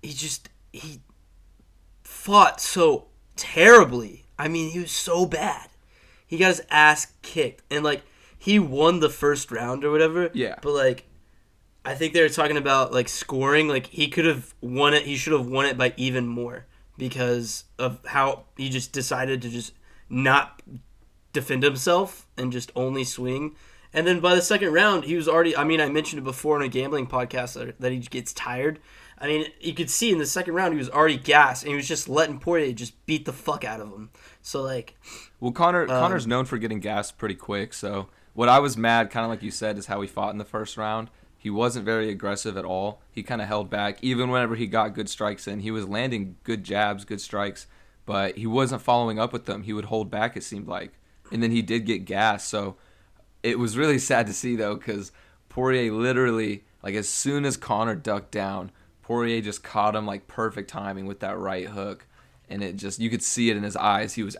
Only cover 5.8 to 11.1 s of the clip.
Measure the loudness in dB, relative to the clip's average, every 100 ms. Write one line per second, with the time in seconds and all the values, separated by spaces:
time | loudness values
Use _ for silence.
5.8 | _ _ -20 -20 _ 4 4 4 2 8
6.8 | 8 8 0 _ -10 -2 -2 -2 _ -2
7.8 | 0 -2 -6 _ -20 -10 2 4 4 4
8.8 | 4 6 2 2 0 0 -4 -6 -4 -2
9.8 | 0 4 4 2 -2 -2 -6 -4 -4 2
10.8 | 2 0 -10